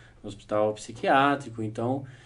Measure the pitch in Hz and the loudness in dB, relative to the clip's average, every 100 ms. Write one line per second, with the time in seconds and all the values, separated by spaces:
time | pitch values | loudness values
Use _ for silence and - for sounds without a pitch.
0 | - - 104 104 - 107 107 107 - 113 | -20 -16 -14 -14 -2 0 2 -2 -10 -4
1 | 196 147 143 139 117 113 110 110 117 139 | 4 6 6 2 -4 -8 -6 -4 -2 -4
2 | 139 - | -6 -18